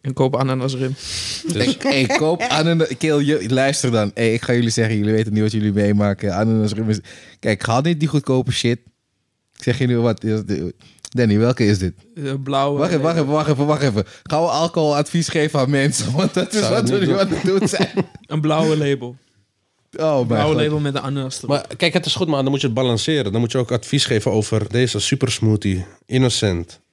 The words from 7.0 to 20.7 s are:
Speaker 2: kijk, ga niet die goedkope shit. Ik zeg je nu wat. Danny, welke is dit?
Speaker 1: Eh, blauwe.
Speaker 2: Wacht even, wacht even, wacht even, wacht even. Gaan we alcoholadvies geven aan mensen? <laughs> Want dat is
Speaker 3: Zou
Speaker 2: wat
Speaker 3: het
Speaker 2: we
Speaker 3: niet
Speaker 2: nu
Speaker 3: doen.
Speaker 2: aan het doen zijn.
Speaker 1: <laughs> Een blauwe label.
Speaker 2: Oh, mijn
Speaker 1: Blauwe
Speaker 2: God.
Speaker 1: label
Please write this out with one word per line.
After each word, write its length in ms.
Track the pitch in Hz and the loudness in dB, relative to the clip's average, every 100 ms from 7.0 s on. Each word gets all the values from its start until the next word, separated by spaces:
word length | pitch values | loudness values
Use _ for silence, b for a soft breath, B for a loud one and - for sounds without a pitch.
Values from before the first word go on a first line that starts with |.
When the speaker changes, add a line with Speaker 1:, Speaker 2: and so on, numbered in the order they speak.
| - B B B | -4 B B B
Speaker 2:
kijk, 240 | - 104 | -2 -2
ga 180 | - 117 | 0 0
niet 200 | 151 165 | 2 0
die 80 | 151 | 0
goedkope 440 | 151 - 131 127 | -2 0 -2 0
shit. 260 | 123 120 123 _ _ _ _ _ _ _ _ | -2 0 -2 _ _ _ _ _ _ _ _
Ik 60 | |
zeg 160 | - 123 | -2 0
je 80 | 127 | 0
nu 120 | 120 | 2
wat. 220 | 117 110 110 110 98 90 87 - b b - | 2 0 -2 -4 -2 -4 -4 -10 b b -8
Danny, 300 | 123 117 104 | 0 2 4
welke 280 | 117 123 110 | 2 2 2
is 120 | 104 | 2
dit? 140 | 90 - _ | 0 -6 _
Speaker 1:
Eh, 180 | - 139 135 | -10 -8 -6
blauwe. 360 | 135 139 139 143 | -4 -2 0 0
Speaker 2:
Wacht 120 | 165 | 0
even, 120 | 165 | 0
wacht 120 | 151 165 | 0 0
even, 100 | 139 | 0
wacht 200 | 151 151 | 0 0
even, 180 | 135 143 | 0 2
wacht 160 | 151 | 2
even. 220 | 139 107 95 B | 2 0 -4 B
Gaan 200 | - 151 | -4 -2
we 60 | 165 | 0
alcoholadvies 800 | 139 165 170 151 147 151 170 160 | 0 0 0 0 0 0 -2 -2
geven 320 | 165 151 151 | 0 0 2
aan 100 | 131 | 2
mensen? 420 | 143 139 131 110 | 2 2 0 -2
<laughs> 40 | 131 | 0
Want 180 | 190 | 0
dat 180 | - 180 | 0 -2
is 60 | 214 | 0
Speaker 3:
Zou 120 | - | 0
Speaker 2:
wat 80 | 220 | 2
Speaker 3:
het 100 | - | 2
Speaker 2:
we 60 | 202 | 2
Speaker 3:
niet 80 | 175 | 2
Speaker 2:
nu 60 | |
Speaker 3:
doen. 80 | 190 | 2
Speaker 2:
aan 80 | 196 | 0
het 120 | 165 | 0
doen 240 | 180 196 180 | 0 2 0
zijn. 220 | 185 - - 180 - | 0 -2 -2 -6 -10
Speaker 1:
<laughs> 100 | _ | _
Een 140 | 156 | -4
blauwe 360 | 151 156 160 156 | 0 2 2 2
label. 400 | 143 139 123 131 _ _ _ _ _ _ _ - | 0 -2 -4 -14 _ _ _ _ _ _ _ -4
Speaker 2:
Oh, 160 | 156 | 0
mijn 120 | 143 117 | 2 2
Speaker 1:
Blauwe 260 | 113 151 | 2 2
Speaker 2:
God. 80 | 151 | 2
Speaker 1:
label 180 | 151 | 0